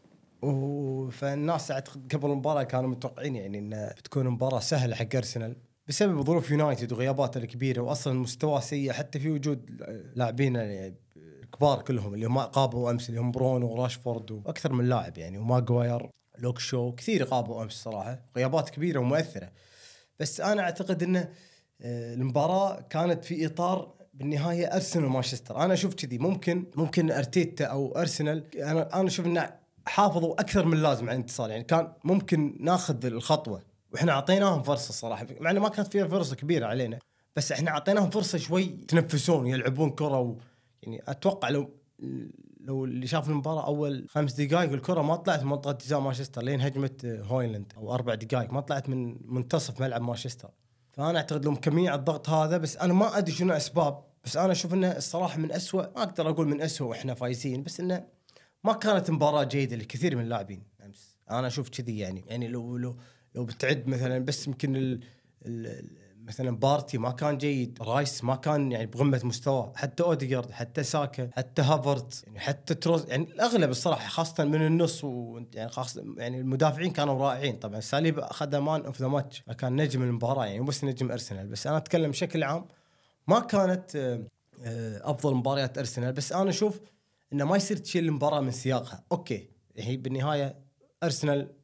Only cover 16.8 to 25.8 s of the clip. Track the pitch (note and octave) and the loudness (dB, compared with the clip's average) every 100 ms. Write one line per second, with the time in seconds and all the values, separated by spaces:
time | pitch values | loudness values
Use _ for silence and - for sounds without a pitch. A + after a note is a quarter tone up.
16.8 | B2 B2 - G3+ B2+ B2+ G#2+ A2+ A2 - | -2 -4 0 0 2 0 0 -4 -8 -8
17.8 | A#2 G#2 G#2 B2 - A#2+ C3 D#3 C#3+ - | -8 -6 -6 -8 -6 -2 2 2 0 -2
18.8 | E3+ C#3 B2 D3+ D#3+ G2 F#2 - - - | 0 2 2 2 2 -6 -12 -18 -20 -20
19.8 | - - _ - D3+ - F#3 G#3+ F3+ - | -20 -20 _ -6 -4 0 2 2 0 -2
20.8 | F#3 E3+ F3 F#3 E3+ - - _ _ _ | -2 0 2 2 0 -8 -20 _ _ _
21.8 | A#2+ A#2+ A#2 A#2+ C3 C#3 D#3 F#3 G3 - | -8 -6 -6 -2 0 4 4 4 2 -2
22.8 | - D#3 F3 E3+ E3+ D#3 D#3+ D#3+ F3 F#3 | -4 0 2 0 -2 -2 -2 0 0 0
23.8 | - - - C3+ C#3 D3 E3 E3+ F3 F#3+ | -4 -16 -18 -8 -2 0 0 0 2 0
24.8 | F#3 E3+ C#3 C3 B2 B2+ - A2+ F3 F3+ | 2 2 4 2 0 -4 -6 0 2 4